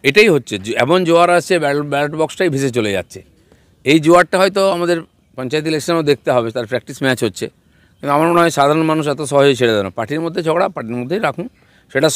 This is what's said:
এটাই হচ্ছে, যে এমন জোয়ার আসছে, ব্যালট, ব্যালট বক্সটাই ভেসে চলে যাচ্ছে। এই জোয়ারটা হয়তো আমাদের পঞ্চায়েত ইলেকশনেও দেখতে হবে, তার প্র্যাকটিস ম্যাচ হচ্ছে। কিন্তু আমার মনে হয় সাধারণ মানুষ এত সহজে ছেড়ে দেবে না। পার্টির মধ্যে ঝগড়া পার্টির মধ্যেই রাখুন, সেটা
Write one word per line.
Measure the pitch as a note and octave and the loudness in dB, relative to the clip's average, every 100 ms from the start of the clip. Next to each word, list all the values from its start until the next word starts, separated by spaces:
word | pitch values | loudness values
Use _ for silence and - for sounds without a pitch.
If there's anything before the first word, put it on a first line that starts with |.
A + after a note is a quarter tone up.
এটাই | - D#3+ A3 | 2 4 4
হচ্ছে, | D3+ - G2+ | 2 0 -10
যে | G2+ A2+ | -6 -2
এমন | B2 F3+ | 2 2
জোয়ার | E3+ E3+ F3 | 2 4 4
আসছে, | F3 E3 F3+ | 2 2 0
ব্যালট, | D3 C#3+ D3 | 0 -2 -2
ব্যালট | C#3+ D3 D#3 | -2 -2 -2
বক্সটাই | D#3+ - F#3 | -4 -2 -2
ভেসে | C#3 C3+ | 0 -2
চলে | A#2+ G#2+ | -2 -2
যাচ্ছে। | F#2+ F2 F#2+ - _ _ _ _ _ | -4 -6 -14 -20 _ _ _ _ _
এই | B2+ D#3+ | 2 2
জোয়ারটা | D3+ F3 F3+ F#3 | 6 4 4 2
হয়তো | F#3+ G3 G3 | 0 2 0
আমাদের | F3 F3 E3+ D#3+ _ _ - | 0 -2 -2 -4 _ _ -10
পঞ্চায়েত | B2+ D3+ D#3 | -4 -4 -2
ইলেকশনেও | D#3 D#3 E3+ | -4 -2 -2
দেখতে | D3 C3+ - B2+ | 0 0 2 0
হবে, | A#2 | 0
তার | A#2 A2+ | -6 -6
প্র্যাকটিস | B2 - C#3 | -6 -8 -4
ম্যাচ | C3+ B2 | -2 0
হচ্ছে। | A#2 - - _ _ _ _ _ | -2 -4 -12 _ _ _ _ _
কিন্তু | C#3+ C#3+ | -2 0
আমার | E3 | 2
মনে | E3+ | 2
হয় | E3+ | 2
সাধারণ | D3+ C#3 D#3 | 2 2 2
মানুষ | D#3+ D#3 D3 | 0 -2 -2
এত | C#3 | -6
সহজে | C#3+ C#3+ C#3+ B2 | -2 4 4 4
ছেড়ে | A#2+ | 2
দেবে | G#2+ F#2+ | 0 -2
না। | F2+ | -6
পার্টির | A2+ D3+ | -6 -6
মধ্যে | E3 F3+ | -6 -4
ঝগড়া | D#3+ D#3+ G3 | -2 -2 -2
পার্টির | D#3 A2+ A#2+ | -4 -8 -8
মধ্যেই | B2 F#3 D#3+ | -6 -4 -4
রাখুন, | C3 A3 _ _ _ _ | -6 -12 _ _ _ _
সেটা | C3+ D#3 | -2 0